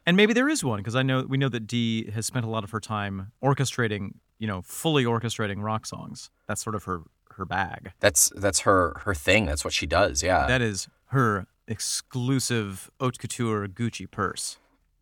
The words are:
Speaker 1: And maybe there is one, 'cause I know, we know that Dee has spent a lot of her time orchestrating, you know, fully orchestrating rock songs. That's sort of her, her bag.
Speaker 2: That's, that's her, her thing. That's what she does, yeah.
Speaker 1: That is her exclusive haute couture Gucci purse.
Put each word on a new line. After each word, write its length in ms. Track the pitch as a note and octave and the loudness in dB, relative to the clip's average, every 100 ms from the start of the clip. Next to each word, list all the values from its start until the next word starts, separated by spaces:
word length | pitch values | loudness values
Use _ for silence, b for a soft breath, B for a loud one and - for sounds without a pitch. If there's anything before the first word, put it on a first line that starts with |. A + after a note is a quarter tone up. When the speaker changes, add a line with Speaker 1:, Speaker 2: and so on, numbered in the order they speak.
Speaker 1:
And 140 | E3+ F#3 | 2 6
maybe 160 | G#3+ | 6
there 160 | A#3 C#4 | 4 2
is 120 | D#4 | 0
one, 200 | C3 G#2 | 0 -2
'cause 120 | A2 | -2
I 80 | B2 | 0
know, 200 | C3 C3 B2+ | 2 0 0
we 120 | C3+ | 0
know 100 | C#3 | 0
that 180 | A#2+ G#2+ | -2 -4
Dee 440 | A#2+ A2+ A2+ G#2+ | -2 0 -2 -4
has 160 | G#2+ - | -6 -4
spent 180 | B2+ | -4
a 40 | A2+ | -2
lot 140 | A2 | -4
of 60 | G#2 | -4
her 80 | A2 | -6
time 520 | - G#2+ G2+ G2 G2 - | -4 -4 -4 -6 -10 -2
orchestrating, 760 | C3+ C3+ C3 - A2+ G#2 G2 - _ - | 2 2 0 0 0 -2 -6 -12 _ -8
you 80 | A2 | -6
know, 140 | F#2 | -6
fully 440 | - - E3 D3 | -8 -2 2 4
orchestrating 580 | A#2+ A#2 A#2 - G#2 G2+ | 4 2 0 -2 -4 -2
rock 240 | G#2+ A2 - | -2 -4 -4
songs. 420 | - - - - _ - | -12 -12 -14 -18 _ -8
That's 160 | G#2 | -6
sort 120 | A2+ G#2 | -4 -6
of 80 | |
her, 160 | - F2 - _ _ - | -4 -8 -8 _ _ -10
her 100 | E2+ | -4
bag. 460 | F#2 F2+ - F#2+ - | -2 -2 -6 -16 0
Speaker 2:
That's, 280 | G2+ - - - | 2 4 2 2
that's 240 | G2 - | 0 2
her, 400 | G#2+ F#2+ E2 - G#2 | 4 4 4 0 -4
her 80 | |
thing. 320 | F2 - G#2 F2 | 0 4 4 4
That's 180 | - | 0
what 80 | - | -2
she 140 | - E2+ | -2 0
does, 360 | E2 G2 - | 2 2 2
yeah. 240 | F2+ F2 B2 | 2 4 4
Speaker 1:
That 140 | B2+ | 2
is 280 | A2+ F#2+ - _ - | 0 -2 -8 _ -2
her 400 | C3+ A#2 G2+ G2 _ - | 2 2 2 -4 _ -10
exclusive 1200 | G#2+ - - - C3 B2 C3+ - A#2+ G2+ F#2 - - | -6 -4 -6 -6 -4 0 0 0 -2 -2 -8 -14 -4
haute 180 | B2+ - | -4 -4
couture 480 | A2+ - A#2 G#2+ G2+ | -8 -2 -2 -2 -4
Gucci 440 | F#2 A#2 - F#2+ | -4 -4 -4 -6
purse. 480 | - F#2+ - - - _ _ _ _ | -2 -2 -2 -8 -10 _ _ _ _